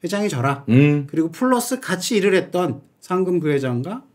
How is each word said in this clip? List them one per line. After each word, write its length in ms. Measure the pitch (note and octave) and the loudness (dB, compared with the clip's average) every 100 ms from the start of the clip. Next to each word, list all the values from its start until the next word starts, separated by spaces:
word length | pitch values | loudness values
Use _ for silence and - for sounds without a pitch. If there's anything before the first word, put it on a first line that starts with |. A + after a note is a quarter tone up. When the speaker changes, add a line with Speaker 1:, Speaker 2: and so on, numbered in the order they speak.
Speaker 1:
회장이 240 | F3 G3+ G#3 | -4 -2 -2
져라. 360 | D3 C3 C3+ - | 0 0 -2 2
Speaker 2:
음. 380 | A#2+ D3 D3 C#3 | 4 6 2 -2
Speaker 1:
그리고 220 | D#3+ E3 | -2 -2
플러스 480 | E3 B3+ B3 A#3 B3+ | 0 2 2 0 -6
같이 360 | - A3 - A3 | -4 -4 0 0
일을 180 | F#3+ | 2
했던 480 | F#3 F3+ F3+ F3+ A#2 _ _ | 2 0 -2 -2 -4 _ _
상근 400 | - F#3 F#3 F3+ | -6 -2 0 0
부회장과 640 | D3+ C#3+ C3 A#2+ C#3 A#3 - | 0 0 0 -4 -4 -10 -14